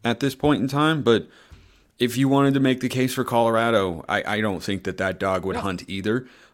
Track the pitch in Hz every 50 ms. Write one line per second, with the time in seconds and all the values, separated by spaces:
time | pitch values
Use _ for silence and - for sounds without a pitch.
0 | - 117 120 - - 139 135 - - 147 147 101 110 135 135 143 151 156 160 151
1 | 117 113 117 104 - - - - - _ - - - _ _ _ _ _ _ -
2 | 120 123 113 127 135 135 135 139 139 139 139 139 135 131 127 123 131 123 - 127
3 | 127 127 - - 123 - 123 120 117 113 113 113 113 117 117 107 95 92 85 82
4 | - - 101 104 - - 104 107 107 107 95 82 - - 101 92 - 98 90 -
5 | 95 95 92 - 98 95 95 92 90 95 90 95 92 98 92 87 - - 95 98
6 | 95 107 110 127 127 - - - - _